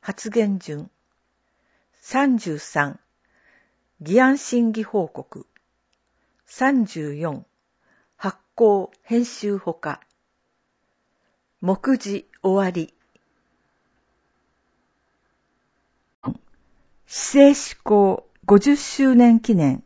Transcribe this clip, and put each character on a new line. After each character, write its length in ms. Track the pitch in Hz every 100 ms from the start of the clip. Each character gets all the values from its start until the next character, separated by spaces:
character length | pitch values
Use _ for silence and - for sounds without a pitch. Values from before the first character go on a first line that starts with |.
発 280 | - 196 226
言 300 | 233 214 190
順。 320 | - 147 151 _ _ _ _ _ _ _ _ _ _ _ -
三 320 | 254 277 240
十 200 | 185 147
三、 400 | - 156 143 - _ _ _ _ _ _ _ _ _ _
議 180 | 151 208
案 180 | 262 277
審 360 | - 247 233
議 100 | 220
報 240 | 220 214 160
告。 400 | - - - - _ _ _ _ _ _ _ _ _ _
三 380 | - 262 277
十 320 | 208 165 147 143
四、 300 | 165 139 - _ _ _ _ _ _ _
発 200 | 196 - _ -
行、 360 | 226 202 185 _
編 200 | _ 233
集 340 | 240 - 208 196
ほ 160 | 175
か。 280 | 160 156 143 _ _ _ _ _ _ _ _ _ _ _ _ _ _ _ _
目 360 | 180 190 - 262
次 300 | 202 196 - _
終 140 | 196 190
わ 140 | 190
り。 240 | 180 160 _ _ _ _ _ _ _ _ _ _ _ _ _ _ _ _ _ _ _ _ _ _ _ _ _ _ _ _ _ _ _ _ _ - - _ _ _ _ _ _ _
市 300 | - - 277
政 180 | 277 277
施 200 | - -
行 500 | - 208 196 - _ _
五 160 | - 202
十 160 | 269 285
周 400 | - - 269 240
年 240 | 240 226
記 160 | 226 202
念 260 | 147 131